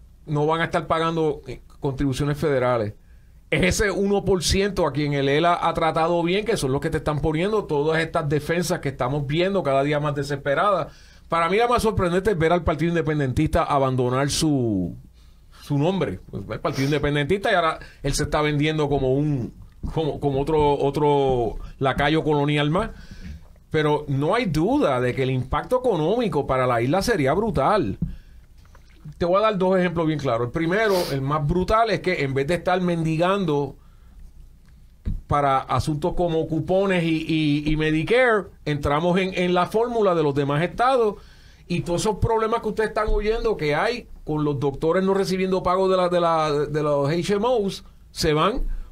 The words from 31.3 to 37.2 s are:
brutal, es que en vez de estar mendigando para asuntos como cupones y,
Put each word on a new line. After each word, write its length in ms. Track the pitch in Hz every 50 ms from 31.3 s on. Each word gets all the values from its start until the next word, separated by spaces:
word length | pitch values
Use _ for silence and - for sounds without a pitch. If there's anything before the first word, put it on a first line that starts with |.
| 147 156 147
brutal, 440 | 143 175 180 180 - 214 220 233 226
es 100 | 202 156
que 240 | - 185 185 147 143
en 80 | 135 139
vez 140 | 135 139
de 80 | 143 175
estar 260 | 170 175 185 180 190
mendigando 960 | 180 175 175 165 160 160 160 156 175 180 196 202 190 156 147 143 143 131 - - - - - - - - - - - - - - - - - - - - - - - - - - - - - - -
para 320 | - 151 147 143 139 135 135
asuntos 540 | - - 131 127 - 160 156 143 151 175 -
como 320 | - 175 170 160 160 156
cupones 580 | 160 165 160 - - 185 190 196 196 185 180 165
y, 200 | 165 160 160